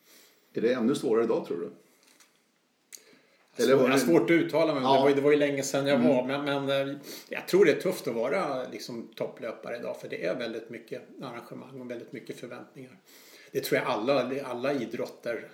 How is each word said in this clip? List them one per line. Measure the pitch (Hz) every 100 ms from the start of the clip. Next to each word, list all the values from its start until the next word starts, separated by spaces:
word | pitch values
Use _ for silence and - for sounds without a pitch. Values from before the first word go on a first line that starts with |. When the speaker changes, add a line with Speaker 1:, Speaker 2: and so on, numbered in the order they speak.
| _ - _ _ _
Speaker 1:
Är | -
det | 110
ännu | 127 113 143
svårare | 143 113
idag, | 113 151 -
tror | -
du? | 85 - _ _ _ _ _ _ _ _ _ _ _ - _ _ _ _ _ -
Speaker 2:
Eller | 120
Speaker 1:
Eller | 135
Speaker 2:
svår, | 127
Speaker 1:
har | 135
ni |
Speaker 2:
svårt | 165 165
att | -
uttala | 165 - 147 160
mig, | 143
Speaker 1:
Ja. | 131
Speaker 2:
det | 135 143
var, | 139
det |
var | 143
ju | 147
länge | 143 139
sedan | 135 139 139
jag | 135
Speaker 1:
Mm. | 123 127
Speaker 2:
var. | 127
Men, | 143 143 139 135
men, | 139 139
eh, | 139 - - -
jag | - -
tror | 185 170
det |
är | 131
tufft | - - -
att | 113
vara | 123 190 160 131 127
liksom | 113 - 117 - -
topplöpare | 117 - 120 - - 120
idag, | 123 120
för | -
det | - 175
är | 131
väldigt | 117 113 -
mycket | 117 - 127 - 359
arrangemang | 139 117 - 127 123 131
och | 123
väldigt | 151 -
mycket | 120 - 135
förväntningar. | 123 123 123 143 127 92 _ - - - -
Det | 139
tror | - 135
jag | 139
alla, | 113 120 139
det | 123 135
alla | 127 120 131
idrotter, | 143 110 120 - - 120 113 -